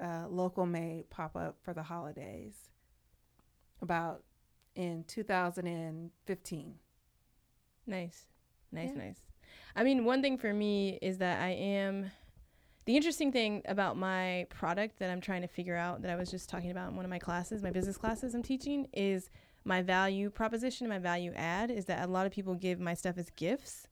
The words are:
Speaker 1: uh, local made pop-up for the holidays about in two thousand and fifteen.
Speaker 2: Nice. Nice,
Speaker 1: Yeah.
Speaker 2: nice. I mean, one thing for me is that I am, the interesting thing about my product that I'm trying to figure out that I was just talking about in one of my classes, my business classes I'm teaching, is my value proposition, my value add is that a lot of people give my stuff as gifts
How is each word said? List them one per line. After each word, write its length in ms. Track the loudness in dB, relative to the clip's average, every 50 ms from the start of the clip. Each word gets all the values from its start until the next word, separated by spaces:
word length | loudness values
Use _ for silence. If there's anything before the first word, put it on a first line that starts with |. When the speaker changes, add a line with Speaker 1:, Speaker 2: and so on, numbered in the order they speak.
Speaker 1:
uh, 260 | -4 -4 -4 -4 -4 -2
local 360 | 0 2 2 2 2 2 2
made 420 | 2 2 0 -2 -2 -4 -6 -8 -10
pop-up 480 | -8 -8 -8 -6 -4 -4 -4 -4 -6 _ -10
for 100 | -8 -8
the 100 | -8 -6
holidays 680 | -8 -8 -8 -8 -8 -10 -10 -10 -10 -10 -12 -12 -14 -16 -18 -20 -20 _ _ _ _ _ _ _ _ _ _ _ _ _ _ _ _ _ _ _ _ _ -10
about 420 | -4 0 0 0 0 -2 -6 -8 -12 _ _ _ _ _ _ _ _ _ -8
in 280 | -6 -4 -4 -4 -6 -8
two 160 | -8 -8 -6 -2
thousand 440 | 2 2 2 2 2 0 -2 -4
and 440 | -2 -2 -4 -4 -6 -6 -8 -10 -12 -14 _ -6
fifteen. 500 | -6 -6 -6 -6 -8 -8 -8 -8 -10 -16 -18 _ _ _ _ _ _ _ _ _ _ _ _ _ _ _ _ _ _ _ _ -8
Speaker 2:
Nice. 380 | -6 -4 -4 -4 -6 -10 -14 -20 _ _ _ _ _ _ _ _ -10
Nice, 200 | -8 -6 -4 -4 -4
Speaker 1:
Yeah. 80 | -6 -8
Speaker 2:
nice. 140 | -8 -12 -14 -18 -20 -20 -20 -20 -20 -20 -20 -16 -6 0
I 80 | 4 6
mean, 200 | 6 6 6 6
one 160 | 6 4 6
thing 160 | 4 4 2
for 160 | 2 2 2 2
me 460 | 2 4 4 4 4 4 2 0 0
is 160 | 0 -2 0 2
that 220 | 2 2 2 2
I 80 | 2 0
am, 600 | 0 0 0 2 2 2 2 0 0 -2 -4 -6 -8 -14 -20 -20 -20 -20 -20 -20 _ -20 -20 -20 -18 _ 2
the 100 | 6 6
interesting 340 | 6 6 6 2 4 2 4
thing 300 | 4 4 4 4 2 0 -2
about 300 | 0 2 2 2 2 2
my 520 | 2 0 2 2 2 2 2 0 0 -2 -4
product 500 | -4 -2 0 0 2 2 0 -2 -2 -4
that 100 | -2 -2
I'm 120 | -2 -2
trying 220 | -2 -2 -2 -2 -2
to 40 |
figure 280 | -4 -4 -4 -4 -2 0
out 240 | 0 0 -2 -2 -4
that 100 | -2 -2
I 40 | -2
was 120 | -2 -2 -4
just 200 | -4 -8 -8 -6
talking 220 | -6 -4 -4 -4
about 180 | -4 -4 -4 -4
in 60 | -4
one 80 | -4 -4
of 40 | -4
my 100 | -4 -4
classes, 440 | -2 -2 -2 -2 -2 -2 -4 -2 -2
my 80 | 0
business 240 | 0 0 0 0 -2
classes 380 | -2 -2 -2 -2 0 -4 -4 -2
I'm 80 | -2 -2
teaching, 440 | 0 -2 -2 0 -2 0 -2 -2 -2
is 380 | 0 0 2 2 2 0 -2 -6 -18 -20 -20 -20 -20 -8 -2
my 180 | 0 2 2
value 480 | 4 4 4 6 6 4 4 2 0 -2
proposition, 600 | 0 0 0 0 0 0 0 -2 -2 -2 -2 -2
my 100 | -2 0
value 320 | 0 2 0 2 0 -2 -4
add 360 | -2 -2 0 0 0 0 0
is 140 | 0 -2 0
that 180 | -2 0 0 0
a 40 | 2
lot 140 | 2 2 2
of 60 | 2 0
people 200 | -2 -2 -2 -2
give 240 | 0 0 0 0 0
my 140 | 0 -2 -2
stuff 220 | 0 -2 -2 -2
as 120 | -2 -4 -6
gifts 560 | -4 -2 0 0 0 0 -2 -8 -14 -14 -16 -20